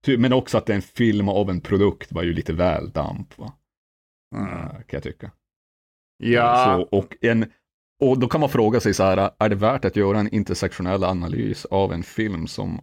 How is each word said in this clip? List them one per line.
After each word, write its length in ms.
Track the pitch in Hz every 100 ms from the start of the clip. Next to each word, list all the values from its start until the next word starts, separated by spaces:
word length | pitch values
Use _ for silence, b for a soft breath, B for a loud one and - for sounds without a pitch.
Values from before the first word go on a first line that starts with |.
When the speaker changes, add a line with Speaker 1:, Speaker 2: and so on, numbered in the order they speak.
| -
Speaker 1:
Ty-, 120 | 123
men 160 | 123
också 240 | 131 - 113
att 80 | -
det 80 |
är 20 | 101
en 60 |
film 480 | - - 113 104 101
av 200 | 98 101
en 120 | 92
produkt 500 | - 98 98 - -
var 120 | 85
ju 100 | 87
lite 200 | 80 -
väl 380 | 80 90 78 -
damp, 460 | - 73 - - -
va. 160 | - - _ _ _ _ _ _ _ -
Speaker 2:
Mm. 140 | 98
Speaker 1:
Eh, 160 | 87 82
kan 140 | - -
jag 140 | 98
tycka. 280 | - - - _ _ _ _ _ _ _ _ _
Speaker 2:
Ja. 400 | 117 120 120 123 127 139 -
Speaker 1:
Så, 60 | 101
och 180 | 95 -
en, 240 | 117 113 113 b _ _ _ _
och 160 | 135 131
då 80 | 120
kan 140 | 151
man 80 | 147
fråga 300 | - 110 117
sig 140 | 104
så 100 | 98
här, 260 | 95 92 98 _
är 100 | 107
det 60 | 98
värt 300 | 107 131 95
att 100 | 104
göra 240 | 98 104
en 140 | 104 110
intersektionell 680 | 98 90 95 - 90 98
analys 600 | 90 92 85 - 107 - -
av 280 | 95 98
en 100 | 85
film 440 | 90 - 110 87 80
som 320 | - 98 -